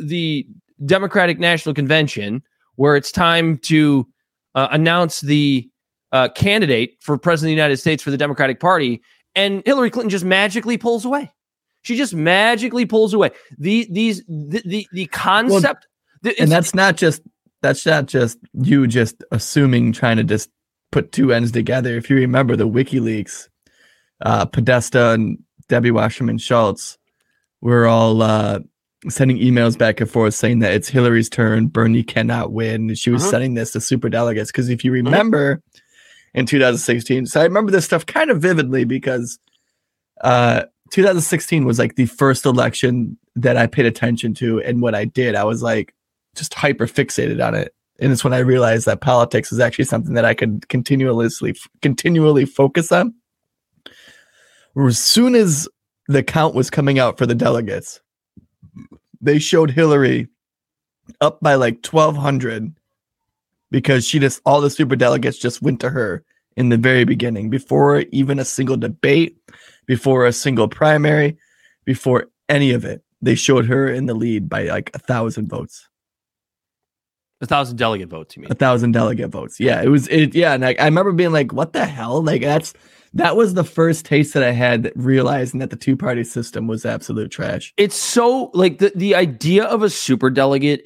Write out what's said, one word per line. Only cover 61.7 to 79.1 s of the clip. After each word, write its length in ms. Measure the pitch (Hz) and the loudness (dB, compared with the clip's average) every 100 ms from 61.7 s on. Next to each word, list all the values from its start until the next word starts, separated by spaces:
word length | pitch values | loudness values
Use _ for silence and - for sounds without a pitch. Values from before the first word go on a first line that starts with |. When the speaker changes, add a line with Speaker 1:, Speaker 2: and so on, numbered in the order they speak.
| 117 | -2
Speaker 2:
twelve 340 | - 160 156 147 | -2 2 2 0
hundred 580 | 143 135 123 113 110 - _ _ _ _ _ _ _ _ - | -2 -2 -4 -8 -10 -14 _ _ _ _ _ _ _ _ -4
because 360 | 127 143 127 - | -2 2 0 2
she 120 | 151 | 0
just, 220 | 139 - | 0 0
all 160 | - 143 | 2 2
the 100 | 143 | 2
super 260 | - 135 127 | 0 -2 2
delegates 420 | 120 131 127 - | 2 2 -2 -4
just 240 | 123 - | -8 -4
went 180 | 139 123 | -4 -2
to 100 | 123 | -4
her 340 | 139 107 82 _ _ _ - | -4 -6 -6 _ _ _ -2
in 120 | 123 | 2
the 80 | 113 | 2
very 280 | 127 127 | 4 4
beginning, 460 | 120 117 120 107 107 | 2 0 -2 -4 -4
before 500 | 131 - 143 143 147 - | -6 -2 2 4 2 0
even 260 | 131 135 139 | -2 -2 -2
a 60 | |
single 320 | 131 - 131 123 | -4 -4 -2 -2
debate, 600 | 117 - 139 147 165 _ _ - - _ - | -4 -2 2 2 2 _ _ -20 -20 _ -4
before 400 | 127 139 127 120 | -2 2 2 2
a 60 | |
single 360 | 120 143 113 107 | 0 -2 0 -2
primary, 680 | - 151 151 151 151 147 156 _ _ _ _ | 2 2 2 2 2 0 -4 _ _ _ _
before 420 | - 123 135 123 - _ - | -6 -4 0 0 -2 _ -2
any 240 | 143 139 | 2 2
of 120 | 120 | 0
it. 180 | - 101 _ - | -4 -12 _ -6
They 120 | 123 | -2
showed 320 | 120 - 127 113 | 0 2 2 2
her 220 | 135 135 | 0 0
in 180 | 123 131 | -2 -4
the 80 | |
lead 340 | 113 117 107 90 | -4 -4 -4 -4
by, 160 | 104 | -6
like, 260 | 87 98 - | -4 -6 -8
a 40 | - | -14
thousand 500 | - 123 113 110 107 | -6 -4 -4 -6 -8
votes. 400 | 110 - - _ _ _ _ _ _ _ _ _ _ _ _ _ _ _ - | -10 -12 -20 _ _ _ _ _ _ _ _ _ _ _ _ _ _ _ -14
Speaker 1:
A 60 | 123 | -2
thousand 300 | 143 123 120 | -2 -2 -2
delegate 320 | 117 101 87 | -2 -2 -8
votes, 280 | 80 78 - | -14 -16 -18
you 60 | |
mean? 100 | - | -10
Speaker 2:
A 20 | |
thousand 380 | - 131 123 120 | 0 2 2 2
delegate 380 | 117 110 | 2 0